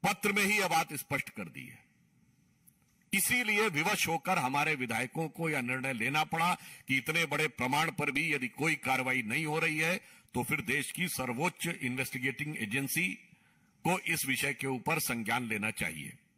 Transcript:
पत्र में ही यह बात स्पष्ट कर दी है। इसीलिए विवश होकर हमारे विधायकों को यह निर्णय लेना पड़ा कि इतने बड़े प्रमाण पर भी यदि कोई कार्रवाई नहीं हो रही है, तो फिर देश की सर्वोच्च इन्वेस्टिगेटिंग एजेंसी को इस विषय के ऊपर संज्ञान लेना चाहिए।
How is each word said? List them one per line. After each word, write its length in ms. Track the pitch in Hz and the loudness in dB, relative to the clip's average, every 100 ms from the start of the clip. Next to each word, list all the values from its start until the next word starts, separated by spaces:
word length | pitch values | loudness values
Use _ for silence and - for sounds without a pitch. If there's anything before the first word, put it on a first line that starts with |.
पत्र 280 | 180 202 208 | 0 0 0
में 120 | 202 | 2
ही 140 | 196 208 | 4 4
यह 100 | 190 | 4
बात 260 | 165 165 | 4 2
स्पष्ट 360 | 147 - 139 - | -4 -4 -4 -4
कर 200 | - 87 | -8 -10
दी 160 | 71 65 | -10 -14
है। 200 | - _ _ _ _ _ _ _ _ - _ _ _ _ | -18 _ _ _ _ _ _ _ _ -20 _ _ _ _
इसीलिए 540 | 196 - 247 220 208 220 | 0 2 2 4 4 4
विवश 380 | 147 165 208 - | 4 2 2 2
होकर 300 | 165 175 185 | 0 2 2
हमारे 380 | 127 139 151 147 | 2 2 2 2
विधायकों 520 | 127 113 123 - 160 | 0 -2 -2 -2 -4
को 200 | - 165 | -2 -2
यह 120 | 147 | 0
निर्णय 320 | 123 131 131 | 0 -2 -2
लेना 300 | 127 117 147 156 | 0 0 2 0
पड़ा 280 | 160 170 180 - - - | 2 2 2 -4 -20 -2
कि 100 | 135 | -2
इतने 280 | 123 160 165 | 0 0 0
बड़े 220 | 147 156 | 2 0
प्रमाण 420 | - 123 143 160 | 0 0 2 2
पर 200 | - 147 | 0 -2
भी 200 | 135 160 | 0 0
यदि 140 | 143 123 | -2 -4
कोई 260 | - 156 151 | -2 0 0
कार्रवाई 440 | 127 131 127 127 | 0 0 2 0
नहीं 220 | 110 127 156 | 0 -2 0
हो 140 | 156 | 0
रही 180 | 165 156 | 0 0
है, 180 | 160 185 - - _ | 0 0 -4 -20 _
तो 100 | 123 | -4
फिर 180 | 123 156 | -2 -2
देश 300 | 123 139 135 | 0 0 -2
की 160 | - 175 | -2 -2
सर्वोच्च 600 | - 127 117 170 - 160 | -2 -2 0 -2 -2 -6
इन्वेस्टिगेटिंग 880 | 170 131 127 131 131 127 131 151 151 | -2 -4 -2 -4 -2 -4 -2 -6 -4
एजेंसी 500 | 110 120 139 - 180 - - - _ _ _ _ 160 | -4 -2 -2 0 -2 -4 -14 -20 _ _ _ _ 0
को 140 | 185 - | 0 2
इस 180 | 165 135 | -2 0
विषय 280 | 127 143 | 0 0
के 140 | 135 135 | -2 -2
ऊपर 320 | 127 127 160 | -2 0 0
संज्ञान 460 | - 120 110 117 120 | 0 -2 0 0 0
लेना 240 | 110 107 | -2 -2
चाहिए। 400 | 110 90 78 69 - _ | -2 -4 -6 -12 -14 _